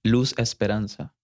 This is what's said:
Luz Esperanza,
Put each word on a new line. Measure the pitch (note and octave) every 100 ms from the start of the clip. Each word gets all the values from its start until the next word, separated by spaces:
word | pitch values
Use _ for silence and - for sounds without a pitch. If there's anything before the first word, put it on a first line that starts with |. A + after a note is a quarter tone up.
| A2
Luz | A#2+ B2+ -
Esperanza, | A2+ - G#2 G#2+ G2+ - - _